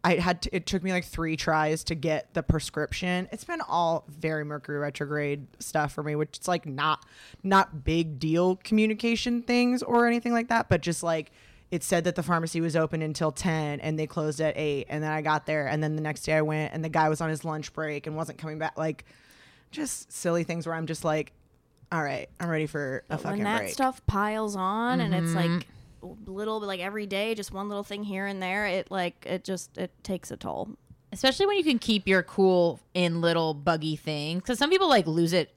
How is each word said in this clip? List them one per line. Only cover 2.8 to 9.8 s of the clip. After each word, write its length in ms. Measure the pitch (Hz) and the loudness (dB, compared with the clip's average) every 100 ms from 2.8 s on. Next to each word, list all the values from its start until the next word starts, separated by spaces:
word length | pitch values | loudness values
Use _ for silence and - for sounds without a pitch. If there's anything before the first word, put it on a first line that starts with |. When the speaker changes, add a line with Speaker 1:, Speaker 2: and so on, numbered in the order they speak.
| 147 - 180 180 185 | -4 -2 -2 -2 -4
Speaker 1:
It's 120 | 220 | -10
been 160 | - 339 | -8 -8
all 460 | - 170 170 165 - | -2 0 2 0 -4
very 360 | 147 160 156 147 | -6 -4 -2 -4
Mercury 320 | 147 - 147 | -8 -6 -4
retrograde 680 | 147 139 143 147 147 143 135 - | -4 -6 -4 -2 -2 -4 -8 -14
stuff 340 | - 156 147 | -4 -2 -2
for 100 | - | -4
me, 140 | 151 147 | -4 -2
which 220 | 151 - | -2 -4
it's, 100 | - | -2
like, 160 | 175 | -2
not, 400 | 151 139 151 151 - - - - | -2 0 0 0 -4 -20 -20 -8
not 420 | 190 190 - 156 | 4 6 4 -2
big 340 | 131 165 165 139 | 2 2 2 -2
deal 380 | 156 165 180 185 | 0 4 4 2
communication 840 | - 214 220 214 233 233 247 240 | 2 4 4 2 0 0 0 -2
things 400 | 240 240 247 247 | 2 2 4 2